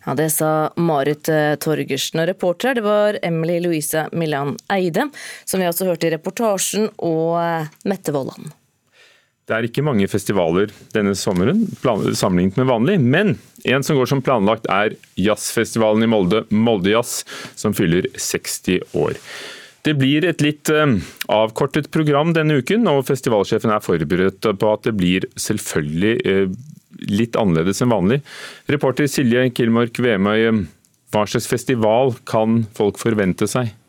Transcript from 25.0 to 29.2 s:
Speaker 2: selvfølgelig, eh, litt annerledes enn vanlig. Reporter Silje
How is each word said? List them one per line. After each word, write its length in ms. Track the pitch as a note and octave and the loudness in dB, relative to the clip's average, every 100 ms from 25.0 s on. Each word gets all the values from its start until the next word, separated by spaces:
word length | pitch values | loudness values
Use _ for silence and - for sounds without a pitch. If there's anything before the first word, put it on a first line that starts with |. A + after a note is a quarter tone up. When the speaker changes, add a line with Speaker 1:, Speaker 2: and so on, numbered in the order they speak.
| F2+ F#2 - - | 0 0 -2 -10
Speaker 2:
selvfølgelig, 880 | - G#2+ - F2+ D2+ D#2+ G2+ A2+ - | -6 -4 -2 -4 -2 0 0 0 0
eh, 220 | G2 G2 F#2 - - _ - - | 0 0 -4 -14 -20 _ -12 -4
litt 240 | G2+ A2+ | -2 0
annerledes 480 | - G#2 D#2+ F2 G2 | 0 2 2 0 0
enn 80 | B2 | 0
vanlig. 320 | A2 F2+ C#3 - - - - - | 2 2 0 -4 -18 -18 -14 -4
Reporter 380 | C#3+ C#3 B2+ D3 | 0 0 0 -2
Silje 420 | - | 0